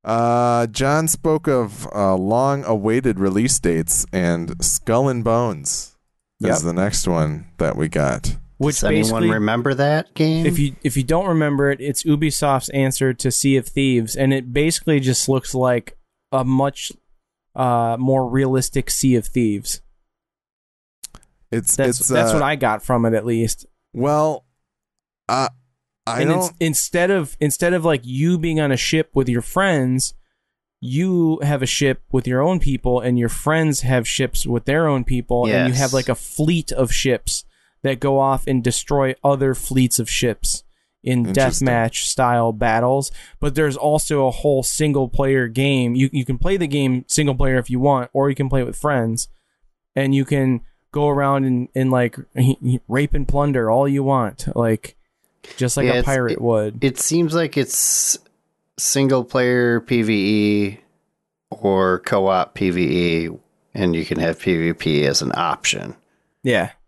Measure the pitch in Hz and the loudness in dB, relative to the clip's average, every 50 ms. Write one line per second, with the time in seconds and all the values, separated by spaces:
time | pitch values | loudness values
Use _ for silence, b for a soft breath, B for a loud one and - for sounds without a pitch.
0 | _ - 113 117 117 120 120 120 120 120 120 120 120 117 113 - 131 139 147 156 | _ -2 0 0 2 2 2 2 2 2 2 0 0 -2 -2 -2 0 0 2 0
1 | 160 156 - - - 165 156 156 160 156 139 127 117 101 104 - - - - 104 | 0 -2 -4 -2 0 -2 -2 0 0 0 0 0 0 -4 -8 -12 -14 -10 -4 0
2 | 101 95 95 92 92 98 113 120 131 139 139 139 139 80 113 104 98 110 113 131 | 2 2 2 2 0 0 2 2 2 2 0 -2 -2 -2 -2 0 2 0 0 2
3 | 123 123 104 92 95 95 92 104 117 120 - - - 87 82 80 82 - - - | 2 0 0 2 0 2 2 2 2 2 0 0 0 0 0 0 0 -2 -2 -4
4 | - - - 92 90 87 85 85 85 85 - - - - - - - - 113 120 | -4 -2 -2 0 0 0 0 -2 -4 -8 -8 -4 -4 -2 -2 -2 0 2 2 2
5 | 135 139 127 120 110 117 113 120 120 113 95 73 69 - - - - - _ _ | 2 2 0 -2 0 0 0 0 0 -2 -4 -6 -6 -8 -8 -8 -10 -12 _ _
6 | _ _ _ _ _ _ _ _ - - - - 76 85 85 90 95 104 104 - | _ _ _ _ _ _ _ _ -2 -2 0 0 -2 -2 -2 0 -2 -2 -2 -2
7 | - 90 85 82 78 78 76 78 82 - - - - 78 50 - 78 80 - 82 | -2 0 0 0 0 -2 -4 -8 -12 -16 -6 -4 -2 -2 0 -2 -4 -2 0 0
8 | 73 67 60 - - - - - - - - _ 131 151 147 - - - - 104 | 0 0 -2 -2 -4 -4 -4 -4 -10 -18 -8 _ -2 -2 -2 0 0 0 2 2
9 | 107 113 113 113 113 110 110 110 104 104 113 120 123 143 135 127 139 147 151 156 | 2 0 0 0 0 0 2 0 0 0 0 0 0 -2 0 0 0 0 0 0
10 | - _ _ - 160 156 160 160 165 151 175 - 143 139 - - - 147 120 139 | -2 _ _ 0 0 0 2 0 0 0 0 0 -2 -2 -4 -4 -6 -4 -2 -2
11 | 127 120 160 170 196 190 170 160 151 147 143 139 143 139 139 - 131 147 131 - | 0 0 0 0 2 0 0 2 2 0 0 0 0 0 0 -2 -4 -6 -6 -4
12 | - 160 147 147 160 151 - - 151 143 135 135 - - - 139 135 131 127 - | 0 0 0 2 0 -2 -2 0 0 0 0 0 -2 -2 -2 0 0 0 0 0
13 | 135 131 123 - - 127 117 - - 139 135 131 117 - - 139 139 135 127 120 | -2 -2 -2 -2 -2 -2 -2 0 2 2 2 2 0 -2 -4 -2 0 2 2 0
14 | 113 110 - 139 135 135 135 135 127 123 120 143 147 160 165 - - 165 156 139 | 0 -2 -2 0 2 2 2 0 -2 -2 -2 0 0 0 -2 -2 0 0 0 2
15 | 131 127 123 - - - 135 131 - - - 131 127 127 123 120 - - - - | 2 0 0 0 0 0 0 -2 -2 -4 -4 0 0 2 0 0 -2 -8 -20 -20
16 | _ _ _ _ _ _ - 135 127 127 131 131 139 139 - - - - - - | _ _ _ _ _ _ -4 -2 0 0 0 0 0 -2 -4 -8 -12 -14 -14 -16
17 | _ _ _ _ _ _ _ _ _ _ _ - 131 127 120 117 117 117 117 120 | _ _ _ _ _ _ _ _ _ _ _ -2 0 0 0 0 0 0 -2 0
18 | 127 131 131 131 127 120 123 135 135 131 131 131 123 - - 139 - - - - | 0 2 2 2 2 0 0 0 2 2 2 0 0 0 -2 -4 -4 -2 -4 0
19 | - 131 123 117 104 - - 123 117 107 104 101 - - - - - - _ _ | 2 4 4 2 0 0 -2 0 0 0 -2 -4 -6 -8 -10 -10 -12 -20 _ _
20 | _ _ _ _ _ _ _ _ _ _ _ _ _ _ _ _ _ _ _ _ | _ _ _ _ _ _ _ _ _ _ _ _ _ _ _ _ _ _ _ _
21 | - - - - _ _ _ _ _ _ 113 117 - - - - 135 127 123 127 | -20 -20 -20 -20 _ _ _ _ _ _ -6 -4 -2 -2 0 2 0 0 0 0
22 | - - 131 120 117 113 110 107 139 139 151 139 131 113 110 110 - - 127 120 | -2 0 2 2 2 2 2 2 2 0 0 0 0 0 -2 -2 -2 -2 0 2
23 | 117 113 113 107 104 120 117 113 113 110 - - - - _ _ _ _ - 120 | 2 2 0 0 0 -2 -2 0 0 -2 -4 -6 -10 -20 _ _ _ _ -6 -2
24 | 123 143 151 151 151 156 147 - _ _ _ _ _ _ _ _ _ _ _ _ | 0 0 2 2 0 0 -2 -6 _ _ _ _ _ _ _ _ _ _ _ _
25 | _ _ _ _ _ - 113 131 135 - - _ _ _ _ _ _ _ _ _ | _ _ _ _ _ -2 -2 0 -2 -4 -6 _ _ _ _ _ _ _ _ _
26 | _ - 113 120 135 - 165 180 185 175 - - 170 160 147 - - - - 175 | _ -6 -2 0 0 2 2 0 -2 -4 -4 -4 -2 -2 0 -2 -4 -2 0 0
27 | 175 185 196 190 151 135 - - 151 147 - - 180 175 180 175 156 170 151 131 | 2 2 2 0 -2 -4 -4 -2 -2 -2 0 0 0 0 0 2 2 2 0 0
28 | 120 123 127 135 151 170 180 170 156 165 160 156 151 143 131 117 - - - 160 | -2 -6 -4 0 0 2 2 0 0 -2 0 0 0 0 0 0 0 0 0 0
29 | 156 _ - 143 135 127 120 120 117 - - 180 196 196 175 147 127 127 127 123 | 0 _ 0 0 0 2 0 -2 -4 -2 -2 0 2 2 2 2 2 0 0 0
30 | - - - - _ _ _ _ _ _ _ _ _ _ _ _ - 123 127 151 | -2 -4 -8 -14 _ _ _ _ _ _ _ _ _ _ _ _ -10 -4 -2 0
31 | 180 185 180 175 165 160 160 - - 143 147 135 131 123 - - 143 135 131 - | 0 2 2 2 2 2 2 0 0 -2 0 0 -2 -2 0 2 2 2 0 -2
32 | - _ - 131 - 127 127 127 143 170 185 180 - 143 131 120 - 127 123 123 | -4 _ -2 -2 0 0 0 2 2 2 2 2 2 2 2 0 0 0 0 2
33 | 113 127 123 120 120 113 - - - 147 156 160 160 156 139 - 120 123 135 123 | 2 2 2 2 0 0 -2 -2 0 0 2 2 2 2 0 0 0 2 2 2
34 | 113 - - - 139 120 - - - - 120 117 - - 139 160 165 156 139 131 | 0 -2 -2 -2 -2 0 0 -2 0 0 -2 -2 -2 0 0 2 2 2 0 0
35 | 120 - 131 120 117 - 123 120 120 113 104 95 - - 123 131 139 127 131 131 | 0 0 -2 -2 0 0 0 0 2 2 2 2 2 0 0 0 0 0 0 0
36 | 127 - 120 - - - - - 151 156 180 165 151 - - - 131 117 - - | 0 -2 -4 -4 -6 -10 -4 -2 0 0 0 0 -2 -4 -2 -2 0 2 0 0
37 | - 135 120 110 - - - - - - _ _ _ _ _ _ - 139 135 127 | 2 0 0 0 -2 -6 -8 -8 -8 -14 _ _ _ _ _ _ -4 -4 -2 0
38 | 143 139 139 135 135 135 135 127 - - 135 127 117 127 120 - - - 143 143 | 0 0 2 2 2 2 0 0 -2 0 -2 0 0 0 -2 -2 -2 0 0 0
39 | 135 131 127 _ - 143 139 135 139 135 127 - - - 131 131 127 120 - - | 0 0 -2 _ 0 0 2 2 0 0 0 -2 -6 -2 2 2 2 2 2 -2
40 | 113 - - - - 120 104 - - - - - _ - _ _ _ _ _ _ | -2 -2 -2 -2 0 -2 -2 -2 -4 -4 -4 -6 _ -20 _ _ _ _ _ _
41 | - 123 127 123 117 107 95 139 135 127 127 - 139 131 120 117 113 113 - - | -4 -2 0 0 0 0 2 2 2 2 0 0 0 0 2 2 0 -2 -2 -4
42 | - - - - 127 120 120 120 117 117 110 104 117 113 110 113 120 123 135 139 | -6 -4 -2 0 0 2 2 2 0 0 0 0 0 0 2 2 2 2 0 0
43 | 139 - B B B B B B - 147 127 151 156 147 131 135 139 151 151 156 | -2 -4 B B B B B B -4 -2 0 0 0 0 0 -2 0 0 0 0
44 | - - 156 143 135 127 120 - - 147 143 135 123 - - - 156 147 139 139 | 0 0 0 2 2 0 0 0 0 2 2 2 0 -2 -2 0 0 2 2 0
45 | 131 123 - - 139 135 135 135 123 117 113 131 135 139 139 131 123 120 120 127 | 0 0 0 0 2 2 2 2 0 0 -2 0 0 2 2 2 2 0 2 2
46 | 135 135 - 143 123 - 131 120 - 180 196 196 175 143 143 147 139 131 127 127 | 2 2 2 -2 -2 -2 -2 0 0 0 0 0 0 -2 0 0 0 0 0 -2
47 | 123 - - 156 151 143 131 123 143 131 131 127 117 - 120 123 131 143 139 127 | -2 -2 0 0 2 0 2 2 2 2 2 0 0 -2 -2 0 2 2 2 2
48 | 123 - _ 139 135 143 135 - 139 131 139 135 123 120 - - - 151 143 127 | -2 -2 _ 0 0 0 0 0 -2 0 0 0 0 -2 -6 -4 -2 0 0 0
49 | 113 113 113 117 - - - _ _ _ _ _ _ _ _ _ _ _ _ 131 | 0 0 -2 -4 -6 -10 -14 _ _ _ _ _ _ _ _ _ _ _ _ -2
50 | 139 135 139 139 135 - 151 139 135 131 127 117 - - _ _ _ _ - 147 | 0 2 2 2 2 2 0 2 2 2 0 -2 -4 -12 _ _ _ _ -4 0
51 | 147 147 143 143 139 139 139 139 135 131 127 123 123 - _ 131 131 131 127 123 | 0 2 2 2 2 2 2 2 2 0 0 0 -2 -4 _ -2 0 2 2 2
52 | 123 117 - - - _ _ 127 123 127 131 - - 123 123 123 - - 110 135 | 2 0 -2 -10 -20 _ _ 2 2 2 2 0 0 -2 -2 -2 -2 -2 0 0
53 | 147 143 - 147 135 - - 143 143 143 139 127 113 110 113 131 139 143 139 139 | 0 2 0 0 2 2 2 2 2 2 0 0 2 2 2 2 2 2 0 0
54 | 135 135 139 127 117 101 - - - - - - 117 113 110 - - - _ _ | 2 2 2 2 0 -2 -6 -6 -8 -4 -2 0 2 2 0 -2 -4 -14 _ _
55 | _ _ _ _ _ _ _ _ - - - - 131 123 - - 127 123 120 123 | _ _ _ _ _ _ _ _ -20 -20 -6 -4 -2 -2 0 0 2 2 2 2
56 | 127 135 139 131 123 113 - - - 120 113 107 107 107 110 117 135 135 127 - | 2 2 0 0 0 -2 -2 -2 0 0 2 2 0 -2 -4 -2 -2 -2 -2 -2
57 | - - 156 170 170 156 156 170 165 143 - 147 127 - - - - - - - | -4 0 0 0 0 2 0 0 -2 0 -2 -2 -2 -2 -2 -2 -2 0 0 0
58 | - - - - _ _ _ _ _ _ _ _ _ _ _ - - - - 139 | 0 -2 -2 -4 _ _ _ _ _ _ _ _ _ _ _ -6 -4 -2 0 2
59 | 139 131 135 127 120 123 - 131 123 123 123 123 123 120 117 117 - - 123 120 | 2 4 2 0 0 0 0 0 2 2 2 2 4 2 2 0 0 0 0 0
60 | 110 110 110 101 95 101 107 104 104 104 104 104 101 98 101 - _ _ _ _ | 2 2 2 2 2 2 2 4 4 2 2 2 0 -2 -6 -12 _ _ _ _
61 | _ _ _ _ _ _ _ _ _ _ - - - 101 98 95 95 92 90 87 | _ _ _ _ _ _ _ _ _ _ -14 -4 0 0 2 2 2 2 0 -2
62 | - - - 101 95 98 95 92 - - _ - 101 92 85 90 85 69 71 87 | -2 -2 0 0 2 2 2 0 0 -4 _ -2 -2 -2 0 0 0 0 0 0
63 | 87 85 82 82 82 82 85 - _ _ _ _ _ _ _ 107 98 90 82 82 | 0 0 0 -2 -2 -6 -10 -14 _ _ _ _ _ _ _ -2 0 0 0 -2
64 | 82 - 85 80 82 82 87 - - 95 90 82 82 85 82 - - 82 76 73 | -4 -4 -4 -2 -2 -2 -4 -4 -2 -2 0 0 0 -2 -4 -2 -2 0 0 2
65 | 73 69 69 - 73 64 - - 87 82 73 - - - - 50 50 50 - _ | 2 0 0 -2 -4 -4 -4 -4 -2 -4 -4 -4 -4 -4 -4 -4 -8 -12 -14 _
66 | _ _ _ _ _ _ _ _ - 127 117 98 82 - - _ _ | _ _ _ _ _ _ _ _ -2 -2 0 0 -2 -4 -8 _ _